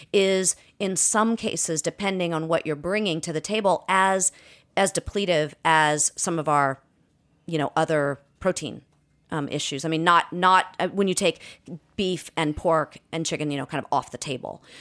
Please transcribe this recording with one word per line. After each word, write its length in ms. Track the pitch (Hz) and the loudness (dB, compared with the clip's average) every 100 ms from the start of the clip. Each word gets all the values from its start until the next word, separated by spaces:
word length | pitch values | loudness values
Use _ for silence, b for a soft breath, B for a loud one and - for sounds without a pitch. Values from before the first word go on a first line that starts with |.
| B | B
is, 420 | 208 190 190 185 - b _ | 2 4 2 0 -4 b _
in 160 | 202 | -4
some 400 | 185 - 220 220 | 0 0 2 2
cases, 460 | 226 220 - - 160 | 0 -4 -4 -4 -2
depending 540 | - - 202 190 170 | -4 -4 -4 -2 -2
on 120 | 160 160 | -2 0
what 200 | 165 - | -2 0
you're 100 | 147 | -4
bringing 460 | 156 208 214 160 | -2 -2 0 -2
to 100 | 156 | -4
the 80 | 156 | -6
table, 440 | 151 214 196 175 - | -4 0 2 0 2
as, 440 | 190 190 190 190 B B B B - | 2 4 2 0 B B B B 0
as 160 | 196 | 0
depletive 600 | - - 208 196 170 151 - | 0 -6 -4 0 0 0 -2
as 480 | 165 160 151 151 - | 4 4 4 2 -2
some 240 | - - 165 | -2 -4 -2
of 80 | 151 | 2
our, 360 | 147 139 131 _ _ _ _ _ _ - | 2 2 -2 _ _ _ _ _ _ -6
you 100 | 165 | -4
know, 160 | 143 | -2
other 460 | - 160 156 143 139 _ _ | -2 0 2 0 -4 _ _
protein, 440 | 190 180 147 113 - _ _ _ _ | -2 -2 -6 -12 -18 _ _ _ _
um, 180 | 160 143 | -6 -4
issues. 360 | 147 - 135 | -6 -6 -6
I 40 | 160 | -2
mean, 160 | 160 | 2
not, 260 | 170 170 - | 6 6 4
not, 460 | 175 185 185 - - | 0 4 4 2 -4
uh, 100 | 185 | -4
when 200 | 190 196 | 0 0
you 60 | |
take 260 | 175 190 160 B B - 165 _ - | 2 0 -2 B B -18 -18 _ -6
beef 340 | 190 180 - - | -4 -4 -6 -4
and 180 | 156 | -2
pork 440 | 151 185 160 143 - _ | -2 0 0 0 -8 _
and 140 | 165 | -6
chicken, 260 | 160 160 151 | -4 -4 -4
you 60 | 143 | -4
know, 80 | |
kind 180 | 135 143 | -6 -8
of 60 | - | -2
off 200 | 139 - | -4 -4
the 80 | - | -12
table. 440 | - 131 - - B B | -8 -8 -8 -14 B B